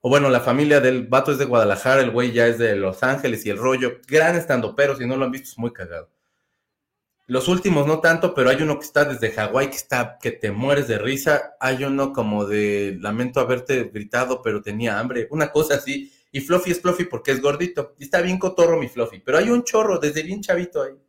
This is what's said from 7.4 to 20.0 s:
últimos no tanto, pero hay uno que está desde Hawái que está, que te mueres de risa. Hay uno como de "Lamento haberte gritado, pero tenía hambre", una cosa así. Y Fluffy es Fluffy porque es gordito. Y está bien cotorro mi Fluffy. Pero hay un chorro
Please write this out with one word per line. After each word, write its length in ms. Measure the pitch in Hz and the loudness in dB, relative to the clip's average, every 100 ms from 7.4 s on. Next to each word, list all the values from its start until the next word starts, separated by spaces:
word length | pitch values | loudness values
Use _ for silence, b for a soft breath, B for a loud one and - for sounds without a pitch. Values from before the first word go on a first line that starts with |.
| 131 | 0
últimos 400 | 180 196 165 143 | 0 2 2 2
no 140 | 156 | 2
tanto, 340 | 165 165 180 | 2 2 0
pero 160 | - 135 | 2 2
hay 100 | 180 | 2
uno 180 | 156 147 | 0 -2
que 40 | |
está 200 | - - | -2 2
desde 260 | 143 127 110 | 2 0 -4
Hawái 400 | 110 107 117 139 | -2 -2 0 -2
que 60 | - | -4
está, 420 | - 127 117 - | -4 -2 -2 -4
que 120 | 117 | -8
te 180 | - 107 | -6 -6
mueres 380 | 101 131 143 127 | -4 0 0 0
de 100 | 107 | -2
risa. 560 | 107 135 160 147 - - | -2 -2 2 0 0 -6
Hay 240 | 127 131 | -4 -2
uno 280 | 139 139 139 | -2 -2 -2
como 340 | 139 110 104 101 | -2 -2 -2 0
de 520 | 104 104 101 101 95 | 0 0 0 -2 -4
"Lamento 380 | 101 107 123 127 | -6 -4 -2 -2
haberte 460 | 120 127 123 131 | 0 -2 0 -2
gritado, 580 | 117 107 104 120 127 127 | -2 -8 -6 -2 -2 -2
pero 180 | 117 104 | -2 -4
tenía 380 | 104 104 117 104 | -6 -4 -4 -4
hambre", 300 | 123 123 107 | -4 -6 -6
una 220 | 151 147 | -2 -2
cosa 240 | 147 156 139 | 0 0 0
así. 360 | 131 139 B B B | -2 -8 B B B
Y 80 | 139 | -10
Fluffy 320 | 139 180 180 | 0 0 0
es 80 | 170 | -2
Fluffy 240 | 180 180 | 0 -2
porque 260 | 180 117 - | -2 -6 -2
es 100 | 131 | 0
gordito. 540 | 139 143 175 160 135 _ | 0 0 -4 -4 -8 _
Y 80 | |
está 160 | - 180 | -4 -2
bien 180 | 175 185 | 0 0
cotorro 400 | 185 185 170 165 | -2 4 4 4
mi 80 | 123 | -2
Fluffy. 320 | - 113 95 | -4 -6 -6
Pero 180 | - 147 | 0 2
hay 120 | 214 | 4
un 120 | 240 | 2
chorro 360 | 240 220 214 180 | 2 0 2 0